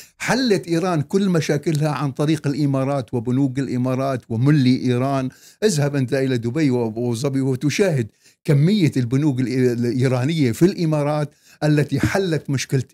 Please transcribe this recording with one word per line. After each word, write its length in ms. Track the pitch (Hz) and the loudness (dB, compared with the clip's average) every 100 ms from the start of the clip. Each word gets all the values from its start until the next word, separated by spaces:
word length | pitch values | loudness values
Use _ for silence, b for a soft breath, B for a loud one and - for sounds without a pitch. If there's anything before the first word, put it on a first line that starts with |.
| B B | B B
حلت 500 | - 226 254 180 165 | -2 0 2 0 0
إيران 340 | 165 185 165 | -2 0 -2
كل 260 | 139 196 202 | 0 0 0
مشاكلها 600 | 170 151 147 170 151 151 | 0 0 -2 -2 -2 -2
عن 240 | 135 143 | -2 -4
طريق 340 | 127 151 156 143 | -2 0 0 -2
الإمارات 680 | 139 143 135 135 143 113 | -2 0 0 -2 -4 -4
وبنوك 440 | 123 113 127 139 127 | -6 -2 0 0 -2
الإمارات 640 | 120 123 127 127 135 127 - | -4 -2 -2 -2 -2 -4 -4
وملي 480 | 113 135 151 127 127 | 0 4 4 4 2
إيران. 460 | 127 123 135 135 131 B B B | 2 0 0 -2 -4 B B B
اذهب 320 | 208 151 143 143 | 0 0 0 0
أنت 180 | 120 | -2
إلى 240 | 139 135 123 | 0 0 0
دبي 320 | 117 147 147 | -2 0 0
وأبو 440 | 123 113 110 123 | 2 -2 -2 -4
ظبي 260 | 117 143 135 | -2 -2 -2
وتشاهد 680 | 135 123 147 - 196 143 107 b b b | -2 0 -2 0 0 0 -4 b b b
كمية 480 | - 143 160 214 151 135 | 2 4 4 4 2 0
البنوك 440 | 117 135 151 127 | 0 0 0 0
الإي-، 320 | 117 127 123 | 0 2 2
الإيرانية 800 | 120 120 127 135 127 135 160 127 | 2 -2 0 0 0 0 2 0
في 120 | 110 | 4
الإمارات 680 | 175 175 160 151 147 151 147 b b b | 2 2 -2 0 0 -2 -4 b b b
التي 360 | 151 147 147 143 | 0 2 2 0
حلت 500 | 107 202 190 156 - | 0 0 0 -2 -2
مشكلة 340 | 131 - 135 - | -4 -2 -4 -2